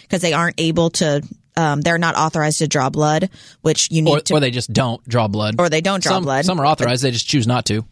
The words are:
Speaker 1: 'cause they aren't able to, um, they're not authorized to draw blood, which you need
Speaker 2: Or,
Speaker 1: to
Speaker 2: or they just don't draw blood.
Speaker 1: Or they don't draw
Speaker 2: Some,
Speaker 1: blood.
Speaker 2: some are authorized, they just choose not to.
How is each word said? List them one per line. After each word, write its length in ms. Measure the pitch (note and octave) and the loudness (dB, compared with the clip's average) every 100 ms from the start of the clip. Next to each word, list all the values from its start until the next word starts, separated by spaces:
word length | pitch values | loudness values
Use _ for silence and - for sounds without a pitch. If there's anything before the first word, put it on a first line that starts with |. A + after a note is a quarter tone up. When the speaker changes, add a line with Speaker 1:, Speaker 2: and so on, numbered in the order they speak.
| - | -6
Speaker 1:
'cause 120 | F3+ | -2
they 100 | E3+ | 0
aren't 260 | D#3 E3+ - | 0 0 0
able 320 | E3 E3 E3 | 0 2 0
to, 320 | - D#3+ C#3+ - - _ E3 | 0 0 0 -4 -16 _ -2
um, 220 | D#3+ D3 | 0 0
they're 160 | E3+ E3+ | 0 0
not 180 | E3 - | 0 0
authorized 420 | D#3 D#3+ D3+ D#3 | 0 0 -2 0
to 100 | D3+ | -2
draw 220 | D3+ C3 | 0 0
blood, 400 | D3 D3+ D#3 F#3 - - - | 0 0 0 -2 -8 -20 -4
which 280 | D#3+ D3+ - | -2 0 0
you 120 | E3 | 0
need 80 | D#3 | 2
Speaker 2:
Or, 100 | C#3+ | 2
Speaker 1:
to 140 | - | 0
Speaker 2:
or 60 | D#3 | 0
they 100 | C3 | 0
just 200 | B2 - | -2 -2
don't 300 | A#2 B2+ A#2 B2 | 0 0 -4 -2
draw 180 | A#2 G#2+ | 0 0
blood. 280 | G#2+ G#2+ A2+ | 0 -2 0
Speaker 1:
Or 100 | F3 | 2
they 100 | D#3 | 2
don't 220 | F#3 G3 | 0 -2
draw 100 | - F#3+ | -2 0
Speaker 2:
Some, 80 | |
Speaker 1:
blood. 200 | D3 C3+ | 0 0
Speaker 2:
some 160 | F3+ F3+ | 0 2
are 60 | C#3+ | 2
authorized, 360 | D#3 B2 B2 | 2 0 0
they 80 | C3 | 0
just 160 | A#2 - | -2 0
choose 200 | D3 A2+ | 0 2
not 180 | B2 - | 0 0
to. 180 | G#2+ - | -2 -4